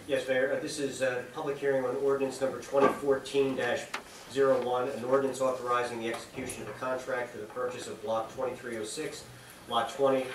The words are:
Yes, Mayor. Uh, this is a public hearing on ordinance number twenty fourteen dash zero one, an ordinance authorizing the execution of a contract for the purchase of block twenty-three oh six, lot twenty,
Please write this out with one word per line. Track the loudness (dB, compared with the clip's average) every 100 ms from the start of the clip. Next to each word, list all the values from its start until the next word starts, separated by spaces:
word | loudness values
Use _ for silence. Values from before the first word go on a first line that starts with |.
| -2
Yes, | 0 2
Mayor. | 2 2 2
Uh, |
this | -2 -2
is | -4 0
a | 0 0 -4
public | -4 -4 0
hearing | 2 2
on | 2 2
ordinance | 2 2 0 0
number | -2 -2
twenty | 0 6 6
fourteen | 4 2 2 2 2 2 2
dash | 0 -2 -4 -10 -12 -16 -4
zero | 2 4 4
one, | 2 0 0
an | -2
ordinance | 2 4 4 2
authorizing | 2 2 0 0 0 -2
the | -4
execution | -4 -8 -8 -8 -8
of | -10
a |
contract | -6 -4 -4 -2 -4 -4
for | -8
the | -8
purchase | -4 -4 -4 -8
of | -6
block | -2 -2 -2
twenty-three | -2 -4 -4 -6 -6
oh |
six, | -4 -4 -6 -8 -14 -18 -18 -16 -2
lot | 0 0
twenty, | 4 4 4 0